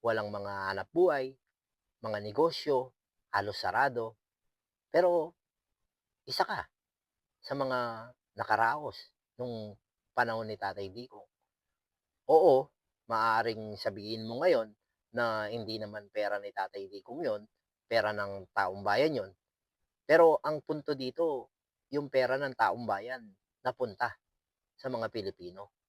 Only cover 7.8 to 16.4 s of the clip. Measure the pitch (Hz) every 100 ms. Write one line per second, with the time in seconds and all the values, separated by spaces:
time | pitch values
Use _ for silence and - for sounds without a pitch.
7.8 | 120 113 117 - _ - 117 107 113 147
8.8 | 147 - - _ _ _ 123 113 107 101
9.8 | _ _ _ - 120 113 110 104 98 95
10.8 | 98 101 123 - - _ _ _ _ _
11.8 | _ _ _ _ - 156 170 131 143 _
12.8 | _ _ _ 113 113 110 113 110 110 104
13.8 | 113 95 104 113 110 120 175 143 110 107
14.8 | _ _ _ 117 117 110 107 117 107 110
15.8 | 107 107 101 107 101 101